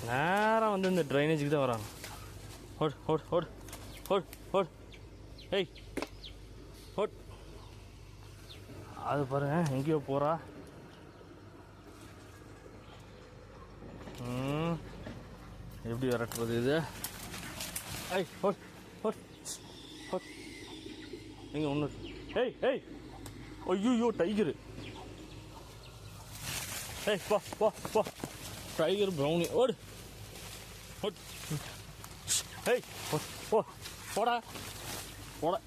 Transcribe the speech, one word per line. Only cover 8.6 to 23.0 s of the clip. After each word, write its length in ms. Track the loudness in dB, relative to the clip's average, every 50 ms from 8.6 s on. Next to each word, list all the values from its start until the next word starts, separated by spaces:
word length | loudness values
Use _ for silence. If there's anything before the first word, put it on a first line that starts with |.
| -14 -12 -12 -12 -12 -10 -10 -4 0 2
அது 140 | 4 4 4 4 2
பாருங்க, 260 | 2 4 4 6 6 6 6 4
எங்கேயோ 240 | 4 4 4 4 4 4
போறா. 260 | 2 4 4 6 4 4 2 0 -8 -12 -12 -14 -14 -14 -14 -14 -14 -16 -16 -16 -16 -16 -16 -16 -16 -16 -16 -16 -16 -16 -16 -16 -16 -18 -16 -16 -16 -16 -14 -14 -14 -14 -14 -16 -16 -16 -16 -16 -16 -16 -16 -16 -16 -14 -14 -14 -14 -16 -14 -14 -14 -14 -16 -16 -16 -16 -16 -16 -16 -14 -14 -14 -14 -14 -12 -12 -12 -12 -10 -10 -10 -8 -6 -4 -2
ம், 440 | 0 0 2 2 2 4 4 2 2 0 -2 -8 -10 -10 -10 -10 -10 -10 -12 -12 -14 -14 -12 -12 -12 -10 -10 -10 -10 -6 -2 -2
எப்படி 160 | 0 2 4
விரட்டுறது 520 | 4 4 4 2 0 0 0 2 2 4 4 6
இது? 120 | 6 4 4 2 0 -4 -6 -6 -6 -6 -8 -8 -8 -8 -8 -8 -8 -6 -6 -6 -4 -4 -6 -6 -4 -6 -6 -2 0 2
ஏய், 120 | 2 2 0 -2 2
ஓடு, 160 | 2 2 2 2 -6 -14 -14 -16 -16 -16 -12 -2 0
ஓடு, 140 | 0 0 -2 -10 -14 -16 -12 -8 -8 -8 -8 -10 -14 -14 -14 -14 -12 -12 -10 -4 -2 -2
ஓடு. 120 | -2 -2 -6 -12 -12 -12 -12 -10 -12 -10 -10 -12 -10 -10 -10 -10 -10 -10 -10 -10 -10 -10 -12 -12 -12 -12 -6 -2
இங்க 140 | 0 2 2 2
ஒண்ணு. 120 | 2 0 0 -2 -6 -10 -10 -10 -10 -10 -2 2 2 2
ஏய், 120 | 2 2 4 4 4
ஏய். 120 | 4 4 -2 -8 -12 -12